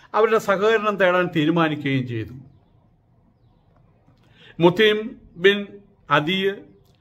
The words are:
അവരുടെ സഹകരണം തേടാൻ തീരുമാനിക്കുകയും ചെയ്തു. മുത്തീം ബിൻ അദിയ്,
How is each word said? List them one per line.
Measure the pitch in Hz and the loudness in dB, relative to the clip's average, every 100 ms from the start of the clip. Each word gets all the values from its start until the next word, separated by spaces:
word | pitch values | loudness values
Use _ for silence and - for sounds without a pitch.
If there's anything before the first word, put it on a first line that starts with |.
| - | -6
അവരുടെ | 214 220 220 | 0 2 0
സഹകരണം | 226 190 214 226 214 202 | 0 0 2 0 0 0
തേടാൻ | 185 180 175 165 | 2 2 0 -2
തീരുമാനിക്കുകയും | 151 170 160 143 143 135 117 | 0 0 0 -2 -4 -4 -4
ചെയ്തു. | 117 95 85 - _ _ _ _ _ _ _ _ _ _ _ _ _ _ _ _ _ _ _ - - | -8 -12 -16 -20 _ _ _ _ _ _ _ _ _ _ _ _ _ _ _ _ _ _ _ -18 2
മുത്തീം | 170 175 214 214 220 - - - | 2 4 2 2 -4 -14 -20 -2
ബിൻ | 190 208 202 - _ _ - | 0 0 -6 -16 _ _ -2
അദിയ്, | 147 151 190 190 202 - - _ _ | 0 0 -2 -2 -6 -14 -20 _ _